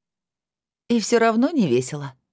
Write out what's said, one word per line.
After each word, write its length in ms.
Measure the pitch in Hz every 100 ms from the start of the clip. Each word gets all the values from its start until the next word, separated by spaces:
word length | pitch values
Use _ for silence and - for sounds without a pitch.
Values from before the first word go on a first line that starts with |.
| _ _ _ _ _ _ _ _ -
«И 100 | 233
все 200 | - 233
равно 300 | 226 220 285
не 180 | 320 165
весело», — 460 | 120 127 147 135 - _